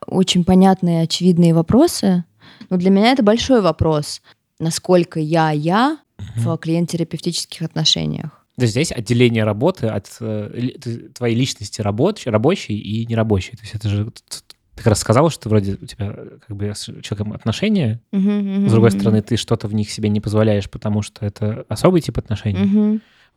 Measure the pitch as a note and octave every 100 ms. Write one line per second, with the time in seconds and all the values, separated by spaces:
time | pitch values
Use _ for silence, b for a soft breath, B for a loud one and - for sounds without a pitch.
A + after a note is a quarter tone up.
0 | - F#3 F#3 F3+ F3 F#3 F#3+ F#3 F3 E3
1 | D#3+ - F3+ E3+ E3+ E3 D#3 A3 E4+ -
2 | G3 F3+ E3 _ B B B F#3 F#3 G3
3 | A3+ C4+ G#3 A#3 - B3 F3+ - D#3+ D3+
4 | D3+ - _ b _ - D#3+ - - F3+
5 | E3+ D#3+ D3+ E3 D#3 D3+ D#3 G3 C4+ D#4
6 | _ - - A2+ A#2 E3 D#3+ E3 E3+ E3+
7 | E3 D#3+ F3 E3 - - D#3+ E3 D#3 -
8 | - - D3+ - _ - A#2+ A2 E3 -
9 | G2+ A#2+ B2 A#2 G#2+ G#2 D#3 F#3 A2+ G#2
10 | - - A2 G#2+ G#2 - B2+ - A#2+ A#2
11 | - - A#2+ A#2 C3 - G#2 - G#2 G#2
12 | E3+ G#3+ B2+ G#2+ C3 F#3 - G#2 - A2
13 | A2+ A2+ A2 G2 - - - G#2+ G#2 G2+
14 | A2 - - - - - _ - A2+ G#2
15 | - A2+ D#3+ - A2 G#2+ G2 G2 - -
16 | G2+ - - - - G2+ G#2 G#2 - -
17 | - G#2 G#2+ G#2 A#2 - G#3 G3+ A#2+ A2+
18 | _ G3 G3 G#3 G3 G3 G3+ A2+ F#2+ G2
19 | G#2 G#2+ - A#2 - A2+ G#2 G#2+ G#2 -
20 | G#2+ G#2 G#2+ G#2+ A2 G2+ - - G#2+ G#2
21 | G#2 - G#2 - G#2+ A#2+ - A2+ E3+ F3+
22 | C#3 - - G#2 G#2+ G2+ G3+ G#3 G#3+ G#3+
23 | b b b